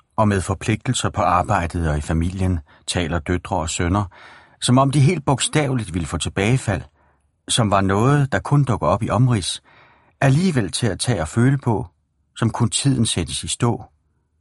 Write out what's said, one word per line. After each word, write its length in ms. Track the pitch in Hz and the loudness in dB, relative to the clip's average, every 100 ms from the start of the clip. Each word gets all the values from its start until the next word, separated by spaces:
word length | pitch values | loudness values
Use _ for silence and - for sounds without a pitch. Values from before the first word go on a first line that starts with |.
| _ - | _ -2
og 120 | 107 | 0
med 120 | 101 | 2
forpligtelser 720 | 87 95 - 110 - 123 101 | -2 -4 -2 -2 -2 -2 -2
på 120 | - | 0
arbejdet 680 | 90 87 87 101 85 90 82 | 2 2 2 0 -2 -2 -2
og 80 | 73 | -2
i 20 | |
familien, 600 | 73 82 85 95 92 87 - _ - | -2 -2 -2 -2 -2 -2 -6 _ -6
taler 320 | 92 82 85 | -4 -2 -2
døtre 380 | - 90 - 92 | -2 -4 -2 -4
og 140 | 80 | -4
sønner, 340 | - 87 95 98 - - - - _ | -2 0 0 -2 -8 -20 -20 -20 _
som 180 | - 123 | 2 4
om 120 | 139 | 4
de 100 | 135 | 4
helt 240 | 139 175 | 4 2
bogstaveligt 720 | 143 135 - 156 143 131 98 | 0 0 0 0 0 -2 -4
ville 120 | 87 80 | -6 -4
få 120 | 80 | -6
tilbagefald, 640 | 92 92 98 131 - 90 - _ _ _ _ _ - | -6 -2 2 2 0 -4 -6 _ _ _ _ _ -4
som 220 | - 107 | 0 2
var 100 | 98 | 2
noget, 520 | 95 98 120 147 139 | 2 2 4 2 2
der 60 | 98 | -2
kun 260 | - 147 | 2 2
dukker 220 | 135 98 73 | 2 0 0
op 160 | 98 | 0
i 80 | 107 | 0
omrids, 520 | 101 127 117 80 - _ _ _ _ _ _ | 2 2 2 -2 -8 _ _ _ _ _ _
alligevel 520 | 135 135 190 143 95 | 2 2 2 0 -2
til 140 | - 120 | -2 -4
at 140 | 90 | -2
tage 200 | - 107 | -2 -2
og 80 | 78 | -2
føle 300 | - 123 139 | 2 2 2
på, 280 | 131 104 - _ _ _ _ - | 0 -2 -4 _ _ _ _ -4
som 140 | 117 | -2
kun 200 | - 117 | 0 -2
tiden 360 | - 139 127 110 | 0 0 0 0
sættes 380 | - 80 - | -2 -4 -6
i 40 | 85 | -8
stå, 360 | - 120 110 - _ _ _ _ _ | -2 -2 -2 -8 _ _ _ _ _